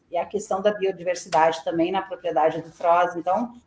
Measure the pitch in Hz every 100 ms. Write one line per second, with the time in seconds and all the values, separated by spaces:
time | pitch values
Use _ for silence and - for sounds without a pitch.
0 | _ 170 175 202 - 196 202 208 190 180
1 | 175 175 - 165 165 165 - 170 170 190
2 | 180 180 170 160 156 165 - - 175 170
3 | 175 175 165 196 240 -